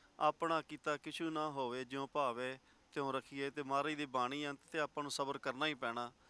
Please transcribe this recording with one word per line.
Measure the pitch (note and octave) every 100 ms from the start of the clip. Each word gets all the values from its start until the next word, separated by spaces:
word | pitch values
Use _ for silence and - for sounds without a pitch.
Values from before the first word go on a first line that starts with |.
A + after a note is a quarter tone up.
| - -
ਆਪਣਾ | D3+ D3+ E3 D#3+
ਕੀਤਾ | D3 D3+ - D3
ਕਿਛੂ | D#3 - E3
ਨਾ | D#3 D#3
ਹੋਵੇ, | C#3 B2+ B2+ B2
ਜਿਉਂ | C3+ C#3
ਭਾਵੇ | D3+ C3+ A#2 B2+ C3+ - - _
ਤਿਉਂ | - C#3
ਰੱਖੀਏ।" | C3+ - C#3 C#3
ਤੇ | D3
ਮਹਾਰਾਜ | C3+ C#3 C#3+
ਦੀ | D3+ D3
ਬਾਣੀ | B2+ B2 C#3+ D3
ਅੰਤ | C#3 -
ਤੇ | E3
ਆਪਾਂ | C#3+ -
ਨੂੰ | C#3+
ਸਬਰ | C3 C#3 C3+
ਕਰਨਾ | C#3 B2+ D3+
ਹੀ |
ਪੈਣਾ, | C3+ B2 A#2 A#2+ -